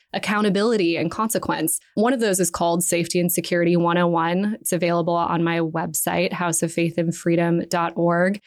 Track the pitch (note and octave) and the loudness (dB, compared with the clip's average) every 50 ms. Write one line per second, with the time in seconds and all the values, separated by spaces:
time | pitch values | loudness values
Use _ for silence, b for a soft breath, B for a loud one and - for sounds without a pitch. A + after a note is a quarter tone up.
0 | b b - G3+ F#3+ F#3 G#3+ G#3 G#3 G#3 F3+ G3 G#3 A#3 A#3+ G#3+ F3+ E3+ E3+ D#3 | b b -8 -6 -4 -2 -2 0 0 2 2 2 2 2 2 2 2 2 0 0
1 | - E3+ - - A3 A3 - F#3+ - - D#3+ D3+ D#3 D#3+ - - b b b - | -2 -4 -2 -2 -4 -2 -2 -4 -2 -4 -4 -2 -2 -4 -4 -6 b b b 0
2 | G#3+ A#3+ C4+ B3 A3+ G#3+ F#3+ F#3 F#3 F3 - - F3+ E3+ E3+ F3 E3+ - - E3+ | 2 2 2 2 2 0 2 2 0 -2 -2 0 0 2 2 0 0 0 0 0
3 | E3+ E3+ - F3+ F3 F3 - - F3 - F3+ F3 F3 E3+ F3 E3+ E3+ E3+ E3+ F3 | -2 0 0 0 0 0 0 -2 -2 0 0 2 2 4 4 4 4 2 2 2
4 | F3+ F3 E3+ E3+ E3 E3+ F3 F#3 G3 G#3 A3 - - - - E3+ F3+ E3+ E3+ F3 | 2 2 2 2 0 0 0 0 0 -2 -4 -4 -4 -4 -2 0 0 0 0 0
5 | E3 E3+ E3+ E3+ E3+ - E3 E3+ E3+ E3+ E3+ E3+ E3 D#3+ D#3+ E3 E3+ E3+ D#3 - | 0 0 0 0 0 0 0 0 0 0 0 0 -2 -2 -2 -4 -6 -4 -4 -4
6 | - E3+ E3+ F3 F3 F#3 - - F3+ F3 E3 - - E3 - - E3+ E3+ E3 - | -2 -2 0 0 0 0 -2 -2 -2 -2 0 0 -2 -2 -2 0 -2 -2 0 -2
7 | E3+ E3+ E3+ - - F3 E3+ E3+ E3+ E3+ E3+ E3+ E3 - - F3 E3+ E3+ - - | -2 -2 -2 -2 0 0 2 2 2 2 2 0 0 -2 -2 -2 -2 -2 -2 0
8 | E3+ E3+ E3+ E3+ F3+ F#3 G3+ G#3 b | 2 2 2 2 2 0 0 -4 b